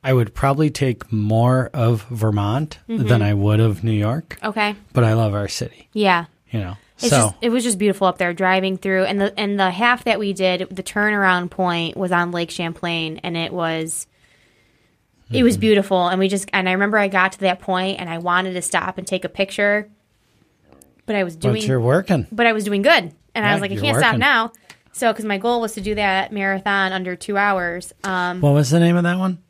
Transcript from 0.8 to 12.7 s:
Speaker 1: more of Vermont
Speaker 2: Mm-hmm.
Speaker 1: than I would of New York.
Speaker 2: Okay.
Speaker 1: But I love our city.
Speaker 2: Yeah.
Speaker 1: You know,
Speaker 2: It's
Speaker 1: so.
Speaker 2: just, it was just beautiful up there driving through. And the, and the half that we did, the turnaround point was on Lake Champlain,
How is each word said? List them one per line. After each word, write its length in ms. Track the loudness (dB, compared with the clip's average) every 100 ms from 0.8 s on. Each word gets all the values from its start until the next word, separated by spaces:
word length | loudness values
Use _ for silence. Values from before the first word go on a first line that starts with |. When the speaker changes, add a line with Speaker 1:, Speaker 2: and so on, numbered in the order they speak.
| -2 -2 -4
Speaker 1:
more 560 | -2 2 4 4 2 0
of 300 | 0 2 0 -2
Vermont 680 | -2 0 0 0 -2 -4 -10 -8
Speaker 2:
Mm-hmm. 180 | -2 2
Speaker 1:
than 140 | 2
I 120 | 2 2
would 240 | 2 4
of 240 | 2 0
New 80 | -2
York. 440 | 0 0 -4 -8 -10
Speaker 2:
Okay. 320 | -8 -2 -4 -4 -4
Speaker 1:
But 120 | 0
I 100 | 2
love 200 | 4 2
our 140 | -2 -4
city. 400 | -6 -10 -12 -12
Speaker 2:
Yeah. 320 | 0 2 2 -2 _ _
Speaker 1:
You 80 | -6
know, 160 | -6 -10 _ _
Speaker 2:
It's 120 | 2
Speaker 1:
so. 80 | 2
Speaker 2:
just, 180 | 2 0
it 80 | -2
was 140 | 0
just 140 | -2 0
beautiful 300 | 0 2 0
up 100 | 0
there 160 | -4
driving 440 | 0 0 2 0 -4
through. 260 | -2 0 0
And 160 | 0
the, 180 | -2 -2
and 200 | -4 0
the 100 | 0
half 320 | 2 0 0 0
that 140 | -2
we 140 | -2
did, 340 | 0 0 0 -4
the 120 | -10
turnaround 680 | -6 -2 0 2 2 2 -2
point 440 | -2 -2 0 -4 -4
was 160 | 0
on 200 | 0 0
Lake 180 | -2 -6
Champlain, 680 | -6 -8